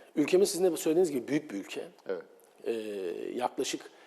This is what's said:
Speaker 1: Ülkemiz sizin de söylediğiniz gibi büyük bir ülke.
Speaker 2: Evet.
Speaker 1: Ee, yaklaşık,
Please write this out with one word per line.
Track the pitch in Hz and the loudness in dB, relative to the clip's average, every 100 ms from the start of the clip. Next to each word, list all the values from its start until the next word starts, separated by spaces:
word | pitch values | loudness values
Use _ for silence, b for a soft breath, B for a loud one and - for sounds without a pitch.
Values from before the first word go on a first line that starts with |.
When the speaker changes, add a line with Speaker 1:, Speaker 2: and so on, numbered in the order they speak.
| B - | B -2
Speaker 1:
Ülkemiz | 147 180 196 | 4 6 4
sizin | 170 185 | 4 2
de | 151 | 2
söylediğiniz | 165 156 180 | 2 4 4
gibi | 131 113 | 2 -2
büyük | 147 - | -2 -2
bir | 98 | -8
ülke. | - 143 - - - | -8 -10 -12 -12 -8
Speaker 2:
Evet. | 90 - - - - | -6 -8 -20 -20 -8
Speaker 1:
Ee, | - 113 107 101 90 52 - - | -4 -4 -4 -6 -6 -6 -6 -4
yaklaşık, | - - 131 147 - b | -4 -2 -4 -4 -10 b